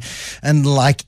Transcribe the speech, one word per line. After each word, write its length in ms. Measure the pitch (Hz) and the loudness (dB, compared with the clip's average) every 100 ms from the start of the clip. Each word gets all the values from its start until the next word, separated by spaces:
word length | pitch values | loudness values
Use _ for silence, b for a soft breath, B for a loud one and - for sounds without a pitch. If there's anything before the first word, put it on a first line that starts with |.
| B B B B | B B B B
And 240 | 139 151 143 | 0 2 2
like 380 | 139 135 139 | 2 2 0